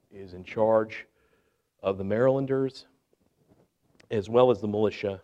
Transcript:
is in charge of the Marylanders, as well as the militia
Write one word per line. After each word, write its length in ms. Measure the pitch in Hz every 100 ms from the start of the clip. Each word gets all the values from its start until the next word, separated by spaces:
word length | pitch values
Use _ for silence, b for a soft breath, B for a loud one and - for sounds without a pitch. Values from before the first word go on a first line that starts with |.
| _
is 220 | 101 95
in 100 | 90
charge 600 | 92 - 110 110 110 - - _ _ _ _ _ _ _
of 160 | 95 98
the 60 |
Marylanders, 800 | 98 107 131 135 135 135 135 - - _ _ _ _ _ _ _ _ _ _ _ -
as 180 | 113 98
well 240 | 117 127
as 80 | 107
the 80 | 107
militia 540 | 104 107 - 104 95